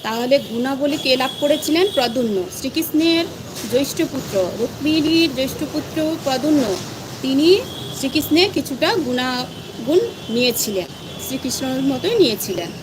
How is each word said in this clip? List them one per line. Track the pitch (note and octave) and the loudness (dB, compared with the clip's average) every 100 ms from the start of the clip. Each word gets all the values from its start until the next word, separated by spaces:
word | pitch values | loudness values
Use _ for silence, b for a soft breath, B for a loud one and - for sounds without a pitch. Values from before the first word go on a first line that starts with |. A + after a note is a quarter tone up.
তাহলে | A3 A3+ B3 C#4 | -4 -4 2 2
গুণাবলী | G#3+ A3+ B3+ C4+ C#4+ D4 | 2 -4 -2 0 0 0
কে | C4+ B3+ | 0 2
লাভ | B3+ - | 2 0
করেছিলেন? | D4 D4+ - D#4 G4+ | 2 2 2 2 2
প্রদ্যুম্ন। | C#4+ A#3+ A#3 A#3 G3 F3+ - | 2 0 0 0 0 -2 -6
শ্রীকৃষ্ণের | C4 D#4+ D#4+ D#4 E4 E4 E4+ - - - A3 | -4 -2 0 2 4 2 0 -6 -12 -10 -2
জ্যেষ্ঠ | A#3+ C#4 - | 0 0 -2
পুত্র, | E4 - D#3 G3 F3+ F#3+ | -2 -2 -2 0 0 -2
রুক্মিণীর | A#3 - C#4+ D#4 D#4 E4 E4 B3 | -4 -2 0 2 4 4 2 0
জ্যেষ্ঠ | C4 - D4 | -4 -4 -6
পুত্র | D4+ - D#4+ D#4 D#4+ | -6 -4 -2 -2 -2
প্রদ্যুম্ন, | C#4+ C4 D4 D4+ A3+ F#3 - - - - | -2 0 4 4 2 -2 -6 -12 -12 -8
তিনি | C4 C4+ D#4+ G4+ C5 - - - | 0 4 6 6 4 -10 -10 -6
শ্রীকৃষ্ণের | C4+ D#4 C#4 D#4 G4+ | -2 -2 2 4 4
কিছুটা | E4+ C4+ B3+ D#4+ A#4 B3+ | 2 -4 0 0 2 0
গুণাগুণ | B3 B3+ B3 B3+ - - - A3 E4+ A#4 - - | -2 -2 -4 -6 -10 -14 -8 2 2 2 -6 -4
নিয়েছিলেন, | A3+ B3 A#3 - G3 E3+ - - - - | 2 2 0 -2 -2 -4 -10 -14 -12 -8
শ্রীকৃষ্ণের | C4 C4 - C4 C4 | -6 -4 -4 -2 0
মতোই | C4+ C4 F4+ A#4 | 0 0 0 6
নিয়েছিলেন। | D4 G#3 - F3 E3+ - | 4 4 -4 -4 -6 -10